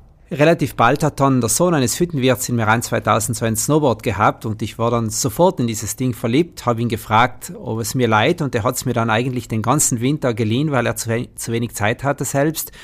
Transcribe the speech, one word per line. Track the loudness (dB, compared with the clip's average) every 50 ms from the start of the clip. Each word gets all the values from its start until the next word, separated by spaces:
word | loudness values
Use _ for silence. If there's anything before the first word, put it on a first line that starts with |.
| -20 -20 -20 _ _ -8
Relativ | 0 2 4 4 4 4 0 -4 0
bald | 2 4 4 4 4 0
hat | -2 0 2
dann | 2 2 4 2
der | 2 0
Sohn | 2 2 2 2 2
eines | 2 2 0 0 0
Hüttenwirts | -2 -2 0 0 2 2 2 2 0 -2
in | -2
Meran | 0 2 2 2 2
zweitausend | 0 -2 -2 -2 2 2 2 2 0 -2 -4 -2
so | -2
ein | -2 0
Snowboard | -2 0 2 2 2 4 2 0 0
gehabt | -2 -4 0 2 2 2 2 0 -4 -6
und | -6 -6 -6
ich | -8 -6 -2
war | -2 0
dann | 0 0 -2 -2
sofort | -4 -2 -4 -2 0 2 2 2 2 2
in | -2 -2
dieses | -2 -4 -6 -8 -6 -4
Ding | -4 -4 -4
verliebt, | -2 -2 0 2 2 2 0 -2 -6 -2
habe | -2 0 0
ihn | 0 -2
gefragt, | -4 -4 -4 0 2 4 4 2 0 -6 -14 -14 -14
ob | -12 -8 -8 -6 -6
es | -6 -4 -2
mir | 0 2 4
leiht | 4 4 4 2 2 0
und | -2 -4 -2
er | -2 -2
hat's | -2 -2 -2 -4
mir | -4 -2
dann | -2 0 0
eigentlich | 0 0 0 -2 -4 -6 -6 -6
den | -6 -4
ganzen | -2 0 0 2 2 0 0 0
Winter | 0 -2 -2 0 0 -2 0
geliehen, | 0 0 0 0 0 0 0
weil | 0 0 0 0
er | -2
zu | -4 -4 -4
we-, | -2 -4 -4 -6 -10
zu | -12 -8 -4
wenig | -4 -4 -4 -4 -4
Zeit | -2 -2 -2 -2 0 -2
hatte | -2 -2 -2 -2
selbst | -4 0 0 0 0 0 -4 -8 -12 -12 -20